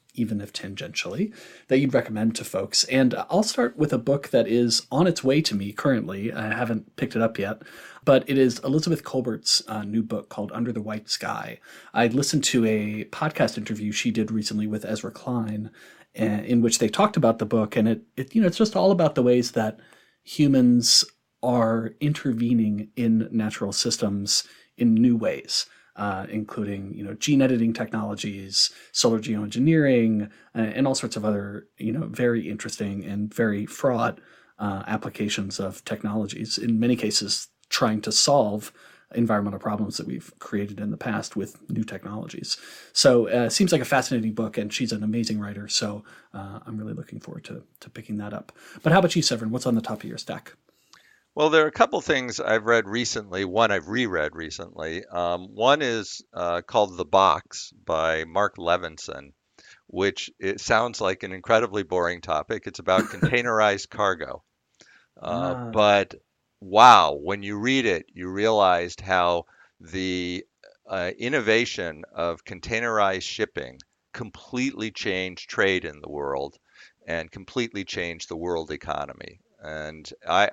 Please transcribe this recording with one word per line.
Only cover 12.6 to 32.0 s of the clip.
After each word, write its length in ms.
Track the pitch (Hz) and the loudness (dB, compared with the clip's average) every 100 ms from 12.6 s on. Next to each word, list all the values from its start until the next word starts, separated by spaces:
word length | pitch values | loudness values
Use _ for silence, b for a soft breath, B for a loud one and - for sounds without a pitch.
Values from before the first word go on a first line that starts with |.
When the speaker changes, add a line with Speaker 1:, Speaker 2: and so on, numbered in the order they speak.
| 113 | 4
Speaker 1:
a 400 | 107 104 107 - | 2 -2 -6 -8
podcast 520 | - 156 - 113 - | -4 -4 0 -2 -2
interview 340 | 107 110 104 | -8 -6 -4
she 200 | 104 120 | -2 -2
did 200 | 110 110 | -2 -2
recently 360 | 110 104 107 107 | -2 -2 -4 -2
with 180 | 107 - | -4 -4
Ezra 260 | 110 95 | -6 -8
Klein, 600 | - - 123 110 107 110 B B B B - | -10 -6 -4 -4 -6 -8 B B B B -4
uh, 40 | |
in 380 | 110 104 - 123 | -2 0 2 4
which 180 | 117 113 | 4 2
they 100 | 113 | 0
talked 260 | - 214 180 | 4 2 4
about 240 | 120 113 | 4 2
the 60 | 107 | 0
book. 300 | 117 104 - | 0 0 2
And 100 | 110 | 2
it, 140 | 110 - - | 0 -4 -10
it, 180 | 135 226 | -2 2
you 60 | |
know, 60 | 196 | 2
it's 100 | 175 | 4
just 180 | 220 196 | 0 4
all 160 | 185 | 4
about 240 | 190 160 - | 4 2 4
the 80 | |
ways 280 | 123 123 120 | 4 4 2
that 280 | - 110 110 b b b b | -2 -4 -4 b b b b
humans 840 | - - 147 135 123 120 117 - - _ _ _ | -16 2 6 6 6 6 6 4 2 _ _ _
are 520 | 127 123 113 113 113 - | 0 2 2 0 -4 -2
intervening 880 | 147 151 139 113 117 120 107 104 107 - | -2 0 -2 0 2 4 2 0 -6 -2
in 320 | 117 113 110 | 2 2 2
natural 400 | 113 107 - 101 | -2 -2 -2 -6
systems 720 | 98 120 - 110 101 101 - B B B _ | -2 -2 0 -2 -2 -2 -2 B B B _
in 160 | 120 | 4
new 240 | 113 123 117 | 6 6 4
ways, 480 | 110 67 - - - b b - | 0 -4 -4 -6 -6 b b -8
uh, 300 | 104 95 98 | -6 -4 -6
including, 640 | 107 107 - 101 101 98 | -8 -8 -6 -6 -6 -8
you 100 | - | -12
know, 120 | 104 104 | -12 -6
gene 260 | - 143 | 2 4
editing 320 | 131 123 113 | 4 4 2
technologies, 1000 | 113 113 110 107 104 104 98 98 98 - B B | 0 -4 -4 -4 -6 -8 -8 -6 0 0 B B
solar 280 | - 120 113 | 0 2 2
geoengineering, 1080 | 110 104 104 113 139 160 143 127 113 107 101 b b 117 | 0 -4 -4 2 4 6 6 4 4 2 -2 b b -4
uh, 40 | |
and 280 | 110 117 139 | -4 0 0
all 80 | 131 | 0
sorts 200 | 120 113 | -4 -4
of 100 | 107 | -2
other, 420 | 104 101 104 - _ | -2 -4 -10 -16 _
you 140 | 110 | -6
know, 140 | 113 | -4